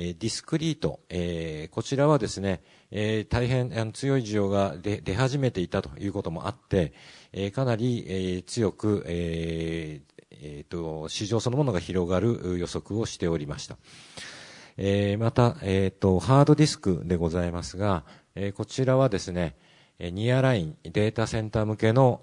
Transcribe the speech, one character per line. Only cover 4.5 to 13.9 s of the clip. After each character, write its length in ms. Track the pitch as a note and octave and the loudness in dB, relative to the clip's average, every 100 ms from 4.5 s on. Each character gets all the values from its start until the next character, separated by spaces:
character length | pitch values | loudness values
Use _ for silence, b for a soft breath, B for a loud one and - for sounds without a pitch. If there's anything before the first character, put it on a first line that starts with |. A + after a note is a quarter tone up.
| G2+ G2 D#2+ | 2 0 -2
出、 200 | G2+ G#2 | -4 -4
出 120 | - | -2
始 240 | G2 C3 C#3+ | 0 0 2
め 140 | B2+ | 0
て 100 | F#2 | 0
い 60 | F2 | -2
た 160 | G2 | -2
と 160 | C#2 C#2+ | -4 -8
い 80 | G2 | -6
う 60 | |
こ 100 | G2 | -4
と 80 | F2+ | -6
も 160 | D#2+ F#2 | -6 -6
あ 20 | |
っ 60 | - | -8
て、 380 | - G2+ D#2 B B B B | -2 0 0 B B B B
え 160 | F#2+ G2+ | -6 -4
ー、 40 | |
か 140 | C3 B2+ | -2 0
な 100 | A2 | 0
り、 300 | B2 A#2+ - | 0 -2 -4
え 60 | F#2+ F#2 F2+ | -4 -2 -4
ー、 40 | - | -6
強 260 | B2 G2+ | 0 0
く、 320 | - G#2+ G2+ - | 2 0 0 0
え 960 | E2+ E2+ E2 E2 E2 E2 E2 D#2 D2 - | -4 -2 -2 -4 -2 -4 -4 -6 -12 -16
ー、 60 | - _ - | -20 _ -18
え 280 | D2 D2 - | -14 -14 -10
ー 40 | |
と、 360 | F2 D#2+ D#2 D#2 | -8 -6 -8 -8
市 200 | - G2+ | -6 -2
場 120 | A2+ | 0
そ 100 | B2 | 0
の 80 | C3 | 0
も 60 | |
の 80 | C#3 | 0
が 80 | F2+ | 0
広 300 | - F2+ F2 | -2 -2 2
が 100 | F#2 | 2
る 380 | A2+ A#2 F2+ F2+ | 2 0 -2 -4
予 80 | E2+ | -4
測 320 | E2+ - G#2 | -6 -6 -4
を 60 | G#2+ | -4
し 120 | - | -2
て 120 | F2 | -2
お 80 | E2 | -2
り 100 | C#2+ | -4
ま 100 | D2+ | -10
し 100 | - | -12
た。 100 | - B | -16 B